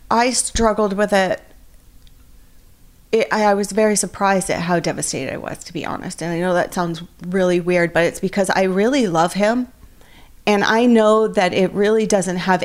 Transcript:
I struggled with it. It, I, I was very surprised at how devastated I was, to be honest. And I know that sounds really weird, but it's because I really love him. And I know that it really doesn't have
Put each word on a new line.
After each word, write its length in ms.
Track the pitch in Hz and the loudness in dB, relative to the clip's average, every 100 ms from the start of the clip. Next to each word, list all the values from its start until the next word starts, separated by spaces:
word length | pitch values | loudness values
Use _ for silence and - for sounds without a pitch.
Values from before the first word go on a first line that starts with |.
| - | -2
I 180 | 226 247 | 0 2
struggled 600 | 240 - - 226 208 208 | 0 -4 0 0 2 -2
with 180 | 196 208 | 0 2
it. 280 | 202 185 - - - - - - - - - - - - - - - - - _ | 2 2 -2 -6 -20 -20 -20 -20 -20 -20 -20 -20 -20 -20 -20 -20 -20 -20 -20 _
It, 160 | 226 - | -2 0
I, 120 | 214 208 | 2 2
I 80 | |
was 180 | 202 196 | 2 0
very 240 | 196 214 202 | 0 2 2
surprised 540 | 185 - 196 196 185 | -2 -2 0 0 0
at 120 | 185 | -4
how 180 | 170 175 | 0 -2
devastated 540 | 165 147 139 139 131 | -2 -6 -6 -6 -8
I 40 | - | -8
was, 260 | - - - | -10 -12 -12
to 80 | |
be 120 | 165 - | -10 -8
honest. 360 | - - - | -8 -10 -10
And 100 | 165 | -6
I 80 | 170 | -4
know 140 | 180 | 0
that 200 | 180 - | 0 -2
sounds 280 | - 170 165 170 - 175 | -4 -6 -6 -12 -14 -6
really 320 | 190 180 175 | 0 2 0
weird, 340 | 175 180 170 | 0 0 0
but 100 | 165 | 0
it's 160 | 170 - | 0 -2
because 300 | 190 - 190 | -4 -2 0
I 140 | - | 0
really 440 | 190 185 220 277 220 | 0 0 0 2 0
love 260 | 160 170 | 2 0
him. 340 | 190 208 240 247 - - - - - - - - | 0 0 0 -4 -12 -20 -20 -20 -20 -20 -6 0
And 160 | 208 | 0
I 220 | - 220 247 | 2 2 4
know 420 | 226 214 220 220 | 6 6 4 2
that 260 | 208 180 | 2 0
it 180 | - 185 | 2 0
really 320 | - 208 220 214 | 2 2 2 2
doesn't 320 | 208 180 180 | 0 0 -4
have 260 | 175 180 | 0 0